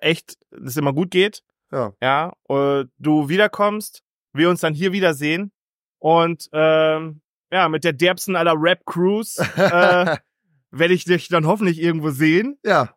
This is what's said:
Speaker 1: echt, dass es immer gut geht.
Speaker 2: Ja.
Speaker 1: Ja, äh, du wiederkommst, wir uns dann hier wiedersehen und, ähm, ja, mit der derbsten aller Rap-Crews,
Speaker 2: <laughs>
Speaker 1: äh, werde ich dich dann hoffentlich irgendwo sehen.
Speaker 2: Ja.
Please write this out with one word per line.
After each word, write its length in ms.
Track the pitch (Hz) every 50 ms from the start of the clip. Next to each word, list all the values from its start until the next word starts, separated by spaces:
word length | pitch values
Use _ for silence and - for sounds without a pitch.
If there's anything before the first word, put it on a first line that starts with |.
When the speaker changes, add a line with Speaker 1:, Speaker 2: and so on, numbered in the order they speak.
| -
Speaker 1:
echt, 320 | 151 165 - - - - - _ _
dass 220 | - - 127 131 123
es 40 |
immer 160 | 156 143 139 135
gut 180 | 147 190 175
geht. 300 | - 180 190 208 208 - - _ _ _ _ _ -
Speaker 2:
Ja. 220 | 139 120 104 101 _ 123
Speaker 1:
Ja, 320 | 131 139 143 160 180 - - _ -
äh, 340 | 139 139 139 139 139 139 135 127 _ -
du 320 | - 151 151 151 147 139
wiederkommst, 720 | 165 190 214 208 - - 202 208 208 214 208 - - - _ _ _ _ _ _ -
wir 160 | 139 165 175
uns 100 | 180 170
dann 140 | - 160 151
hier 180 | 147 185 190 180
wiedersehen 580 | 202 190 170 156 131 147 151 160 175 202 202 - _ _ _ _ _ _ _ _ _
und, 520 | - 156 165 165 165 170 170 - - - -
ähm, 720 | 151 156 160 156 156 156 156 156 156 160 160 151 156 _ _ _ _ _ _
ja, 200 | 175 185 180 165
mit 120 | 156 151 135
der 120 | 170 151
derbsten 420 | 127 170 180 185 175 - - 185
aller 160 | 175 165 170 165
Rap-Crews, 840 | 156 156 170 185 - _ - - 170 180 185 202 214 226 - - -
Speaker 2:
<laughs> 180 | 165 - -
Speaker 1:
äh, 600 | 160 190 185 170 175 185 180 180 180 180 175 151 - - _ _ _ _ _ _ _ _ _ -
werde 200 | 131 165 175 185
ich 120 | 175 -
dich 240 | 175 180 170 - -
dann 180 | 175 170 156
hoffentlich 340 | 160 202 208 214 180 170 160
irgendwo 300 | 160 170 165 160 151 156
sehen. 480 | 139 131 160 156 160 175 220 269 285 - -
Speaker 2:
Ja. 240 | 214 190 151 127 - _